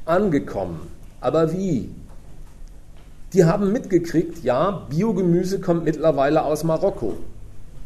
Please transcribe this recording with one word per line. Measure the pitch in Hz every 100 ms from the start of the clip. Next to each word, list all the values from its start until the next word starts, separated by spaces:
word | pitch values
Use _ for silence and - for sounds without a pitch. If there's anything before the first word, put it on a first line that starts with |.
| -
angekommen. | 175 208 143 135 98 92 80 82 - - -
Aber | 123 156 160
wie? | 185 196 123 - - - - - - - - - - - - - - -
Die | - 247
haben | 208 196
mitgekriegt, | 240 - 170 - 156 - -
ja, | 123 123 180 165 113
Biogemüse | 151 226 190 180 175 175 196
kommt | - 170 156
mittlerweile | 151 156 139 139 156
aus | 131 151
Marokko. | 165 160 190 - 104 - - - - - - -